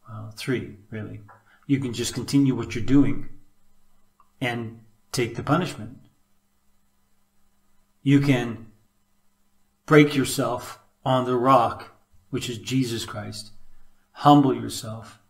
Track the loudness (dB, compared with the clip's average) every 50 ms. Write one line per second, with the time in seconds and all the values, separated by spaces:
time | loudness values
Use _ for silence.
0 | _ -16 -14 -14 -14 -14 -14 -12 -6 -4 -4 -4 -4 -10 -16 -20 -20 _ -12 -12
1 | -12 -12 -14 -16 -18 -20 -20 _ _ _ _ _ _ -2 -2 -2 -2 -4 -4 -4
2 | -6 -6 -6 -8 -8 0 2 4 4 4 2 0 -4 -6 -6 -4 0 4 6 6
3 | 6 4 2 0 -4 -6 -8 -12 -16 _ _ _ _ _ -20 -20 _ _ _ _
4 | _ _ _ _ _ _ _ _ -6 -6 -4 -4 -8 -10 -12 -16 -20 _ _ _
5 | _ _ -4 -4 -4 -4 -4 -8 -4 -2 -2 0 -2 -4 -8 -12 -14 -14 -16 -18
6 | -20 _ _ _ _ _ _ _ _ _ _ _ _ _ _ _ _ _ _ _
7 | _ _ _ _ _ _ _ _ _ _ _ _ _ _ _ _ _ _ _ _
8 | _ 4 4 4 4 4 2 0 0 -4 -8 -12 -14 -20 _ _ _ _ _ _
9 | _ _ _ _ _ _ _ _ _ _ _ _ _ _ _ _ _ 6 6 6
10 | 8 6 4 0 -2 -2 -2 -4 -4 -4 -4 -6 -10 -14 -18 -20 _ _ _ _
11 | _ 0 0 0 0 0 0 2 4 6 6 6 6 4 -2 -6 -14 -20 _ _
12 | _ _ _ -20 _ _ -8 -6 -6 -6 -10 -10 -8 -2 -2 -2 0 0 -4 -6
13 | -8 -8 -10 -12 -12 -12 -12 -14 -16 -16 -18 -18 -18 -18 -18 -18 -20 -20 -20 _
14 | _ _ _ 0 6 6 8 8 6 4 2 0 -4 -8 -10 -10 -10 -10 -12 -12
15 | -14 -18 -20 _ _ _